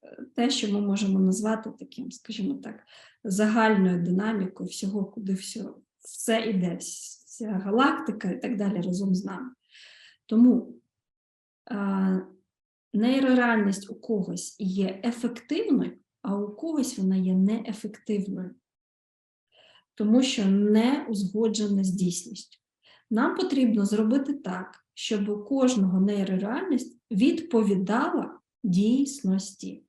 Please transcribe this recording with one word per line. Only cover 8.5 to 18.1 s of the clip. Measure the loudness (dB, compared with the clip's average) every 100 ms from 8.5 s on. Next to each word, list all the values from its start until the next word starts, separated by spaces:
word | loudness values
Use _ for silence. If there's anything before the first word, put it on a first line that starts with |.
| -2
далі | -2 -2
разом | -4 -4 -2
з | -2
нами. | -4 -10 -12 -16 _ -20 -20 -20 -20 _ _
Тому, | 6 6 6 0 -16 _ _ _ _ _ _ _ _
а, | -10 -6 -2 0 2 0 -2 -18 _ _ _ _ _
нейрореальність | 0 2 4 4 4 4 4 2 0 -6
у |
когось | -16 -4 -2 -2 -6 -10 -6
є | -4 0 -2 -2
ефективною, | -6 -4 -6 -6 -6 -4 2 2 0 -6 _ _
а | -6 -4
у | -4
когось | -8 -4 -2 -2 -2
вона | 0 2
є | 2
неефективною, | 4 4 2 -4 -10 -10 -14 -4